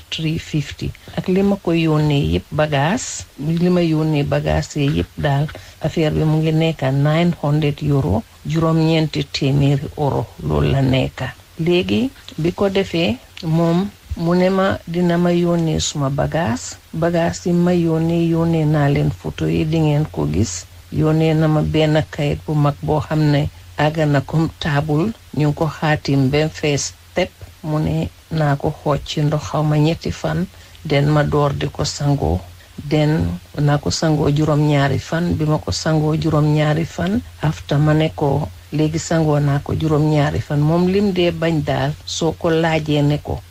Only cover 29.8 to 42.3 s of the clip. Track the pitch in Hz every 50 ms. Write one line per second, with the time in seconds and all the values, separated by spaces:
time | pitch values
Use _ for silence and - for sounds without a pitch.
29.8 | 147 160 165 - - 85 85 - - 78 - 165 185 - - - - - - -
30.8 | - 156 147 139 143 147 151 151 147 147 151 147 147 143 147 143 147 147 - -
31.8 | 143 - - - 143 143 143 139 - 76 85 - - - - - - - - -
32.8 | - 143 156 151 151 151 156 165 170 170 175 180 - - - 139 147 147 147 143
33.8 | - - - - 170 160 151 151 - 143 147 151 151 151 151 147 151 151 147 143
34.8 | 139 139 147 - - - 165 165 175 170 165 156 156 151 151 151 - - - -
35.8 | - 165 156 156 151 151 156 156 151 160 156 147 151 151 151 156 151 151 151 160
36.8 | 165 - - - 175 180 208 247 - - - - - 151 156 - - - 147 143
37.8 | 151 151 151 156 160 160 - - 151 143 147 151 151 - - - - - - 151
38.8 | 156 156 160 160 - - 170 160 156 151 147 147 143 139 139 143 - - - 156
39.8 | 156 156 156 147 156 151 156 147 143 151 156 110 - - 151 147 147 151 165 175
40.8 | 180 180 190 202 208 202 185 180 175 175 165 160 165 165 165 151 147 147 135 131
41.8 | 131 143 151 - - - - - 170 160